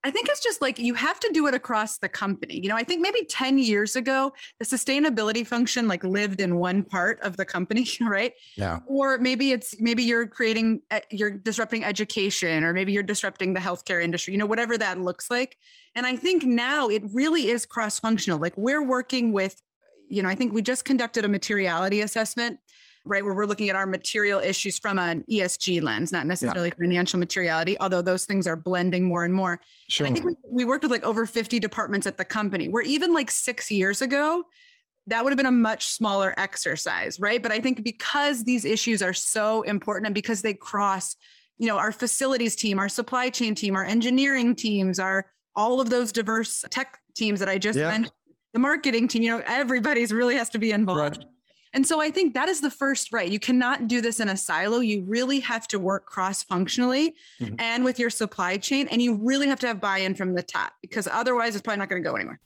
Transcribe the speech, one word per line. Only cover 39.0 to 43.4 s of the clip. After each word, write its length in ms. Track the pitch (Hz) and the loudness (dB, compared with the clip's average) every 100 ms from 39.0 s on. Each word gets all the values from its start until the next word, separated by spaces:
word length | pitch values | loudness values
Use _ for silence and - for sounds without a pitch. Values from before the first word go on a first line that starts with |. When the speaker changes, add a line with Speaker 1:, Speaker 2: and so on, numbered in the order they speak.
Speaker 1:
are 140 | 185 | 0
so 480 | 180 - 220 214 220 | 0 -2 0 2 0
important 420 | 208 202 - 233 214 | 0 -2 -2 -2 -2
and 80 | |
because 280 | 208 208 220 | -2 -2 -2
they 100 | 220 | -2
cross, 640 | 202 - 208 202 190 185 - - _ _ _ | -4 -4 0 2 0 -4 -10 -16 _ _ _
you 100 | 226 | 0
know, 120 | 208 | 2
our 140 | 208 | 0
facilities 640 | 220 240 - 269 262 233 - | -2 -2 0 0 2 0 0
team, 220 | 220 196 | 0 0
our 120 | 196 | 0
supply 400 | - 226 254 247 | -2 -4 -2 -2
chain 240 | - | 0